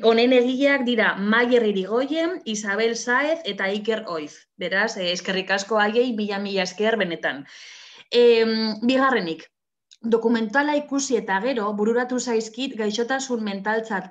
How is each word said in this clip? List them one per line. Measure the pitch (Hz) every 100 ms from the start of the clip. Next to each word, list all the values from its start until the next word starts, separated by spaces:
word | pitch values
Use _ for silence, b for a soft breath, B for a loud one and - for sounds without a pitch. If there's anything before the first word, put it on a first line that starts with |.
honen | 220 226 247 254
egileak | 247 254 277 277 247
dira | 226 190 190
Maier | 202 226 247 247 214
Irigoyen, | 190 190 233 277 320 339 359 226
Isabel | 208 214 202 226
Sáez | 220 247 247 302 320
eta | 202 202 196
Iker | 208 208 214 175
Oiz. | 160 147 - _ -
Beraz, | 175 190 226 208
eh, | 175 180
eskerrik | - 190 190
asko | 196 202 220
haiei, | 208 233 254
mila, | 214 202 196
mila | 202 190 180
esker | - 214 226
benetan. | 180 160 156 135 139 B B B B B -
Em, | 240 240 226 226 220 220 214 240
bigarrenik, | 262 269 233 170 156 - _ _ _ _ _
dokumentala | 226 226 233 226 220 277 294 294
ikusi | 294 277 277 226
eta | - 190
gero | 240 240 208 208
bururatu | 208 240 247 247
zaizkit | 240 220 220 240 269 220
gaixotasun | 214 214 233 269 262 240
mentaltzat | 208 196 208 220 - 202 196